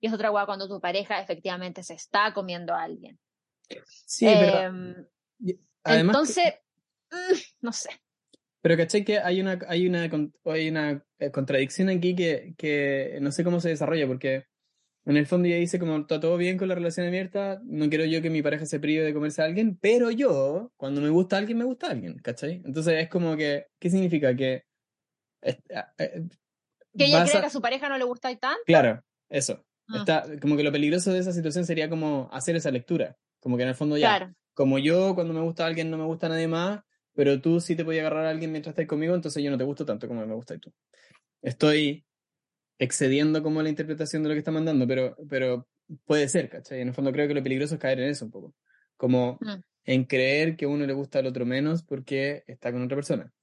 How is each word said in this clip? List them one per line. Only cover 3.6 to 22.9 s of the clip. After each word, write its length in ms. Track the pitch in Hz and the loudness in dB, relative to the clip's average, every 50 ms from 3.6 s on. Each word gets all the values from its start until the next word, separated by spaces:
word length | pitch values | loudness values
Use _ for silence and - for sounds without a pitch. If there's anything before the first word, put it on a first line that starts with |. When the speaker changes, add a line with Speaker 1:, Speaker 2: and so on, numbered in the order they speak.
| _ _ - - - _ - - _ | _ _ -18 -18 -18 _ -20 -20 _
Speaker 2:
Sí, 200 | - - - 233 | -12 -2 4 6
pero 320 | 220 208 - - 196 196 190 | 8 8 8 8 8 6 4
Speaker 1:
Em, 460 | 190 185 185 185 180 180 - - - - _ _ _ _ _ _ | 2 -2 -4 -8 -10 -12 -14 -16 -20 -20 _ _ _ _ _ _
Speaker 2:
y, 180 | 240 180 180 - _ _ _ _ _ | -6 -6 -6 -6 _ _ _ _ _
además 320 | - 160 160 165 185 220 | 4 4 6 6 6 4
que 160 | 277 311 - - 359 | 4 4 2 2 2
Speaker 1:
entonces, 140 | 349 320 - - _ _ _ _ _ _ _ _ _ _ | 2 2 2 0 _ _ _ _ _ _ _ _ _ _
mm, 240 | 330 359 359 370 370 - - - _ _ - | -12 -10 0 0 0 0 0 -8 _ _ -10
no 60 | 233 - | -8 -8
sé. 180 | - - - - - _ _ _ _ _ _ - _ _ _ _ _ _ | -8 -10 -10 -14 -16 _ _ _ _ _ _ -20 _ _ _ _ _ _
Speaker 2:
Pero 140 | 165 165 | 2 4
¿cachai 280 | 160 170 165 - 208 202 | 4 4 2 2 0 0
que 140 | 196 208 208 | 2 0 0
hay 220 | 180 180 180 190 | 2 2 0 0
una, 180 | 190 190 185 180 - - | 0 -2 -2 -4 -6 -4
hay 180 | 175 170 185 | -2 0 2
una 240 | 180 180 170 170 165 | 2 2 0 -2 -2
con-, 240 | 160 151 147 151 - _ _ | -2 -2 -2 -4 -6 _ _
hay 240 | 170 156 160 160 160 | -4 -2 -2 -2 0
una, 340 | 160 156 151 147 143 143 - _ _ _ | 0 0 0 -2 -2 -4 -6 _ _ _
eh, 120 | 147 143 | -6 -4
contradicción 580 | 127 143 135 131 143 131 135 135 - - 190 190 | -2 -4 -2 0 2 0 0 0 0 0 2 2
aquí 240 | 190 180 170 180 180 | 2 2 2 2 2
que, 400 | 185 175 165 151 127 - - 165 - | 2 0 0 0 -2 -4 -10 -14 -6
que 600 | - 156 147 147 143 139 139 135 135 135 - - 139 | -4 -2 0 2 2 2 0 0 -2 -4 -4 -4 -4
no 80 | 143 139 | -2 0
sé 100 | - 170 | 0 0
cómo 160 | 175 175 175 | 2 2 2
se 100 | 170 170 | 2 0
desarrolla? 360 | 160 151 160 151 165 160 147 | 0 0 0 0 0 0 0
Porque 380 | 131 131 127 - 135 131 135 135 _ _ _ _ _ _ _ _ _ _ _ _ | 0 -2 -2 -2 -2 -2 -2 -4 _ _ _ _ _ _ _ _ _ _ _ _
en 100 | - 143 | 2 2
el 100 | 147 147 | 2 4
fondo 220 | 143 180 180 180 175 | 4 2 2 4 4
ella 80 | 175 | 4
dice 220 | 170 170 170 185 180 | 2 2 0 0 -2
como, 180 | 175 165 156 151 | 0 0 0 -2
"Está 220 | 147 - 165 151 | 0 -2 -2 0
todo 160 | 156 160 175 | 2 0 2
bien 220 | 175 175 180 185 185 | 2 0 0 0 -2
con 100 | 190 190 | -2 -2
la 60 | 185 | -2
relación 320 | 175 170 170 165 - 180 | -2 -2 -4 -2 -2 -2
abierta, 540 | 175 180 185 190 185 - 202 202 196 190 196 233 | -2 -2 -4 -4 -4 -4 -4 -4 -4 -6 -8 -10
no 240 | - 151 151 151 151 | -8 -4 -2 0 0
quiero 160 | 151 156 160 | 2 2 0
yo 140 | 160 160 165 160 | 2 0 0 0
que 80 | 165 | 0
mi 120 | 160 156 143 | -2 0 0
pareja 240 | 147 147 151 156 | 0 0 -2 -4
se 140 | 151 - 143 | -6 -6 -4
prive 220 | 147 147 156 156 160 | -2 0 0 2 0
de 100 | 156 147 | 0 0
comerse 260 | 151 147 151 147 - 156 | -2 -2 -2 -2 0 -2
a 40 | |
alguien, 320 | 156 170 202 226 226 185 - | 0 0 0 0 0 0 0
pero 320 | - 202 226 240 247 233 | 2 4 4 4 4 2
yo, 600 | 226 226 285 254 170 139 135 139 147 180 226 247 - | 2 2 2 2 4 4 2 0 0 -2 -6 -8 -12
cuando 240 | _ 139 135 139 143 | _ -6 -4 -2 0
me 80 | 147 147 | 0 4
gusta 280 | 156 175 185 185 196 190 | 4 4 4 2 0 -2
alguien, 200 | 208 214 233 233 | 0 -2 -2 -2
me 60 | 240 | -2
gusta 240 | 254 254 247 - 359 | -2 -4 -4 -6 -6
alguien", 280 | 190 120 92 87 - - | -6 -6 -6 -8 -12 -10
¿cachai? 420 | - 120 123 - - 147 175 180 - | -8 -8 -8 -6 -6 -8 -8 -8 -10
Entonces 300 | 143 135 160 156 170 | -8 -6 -2 0 2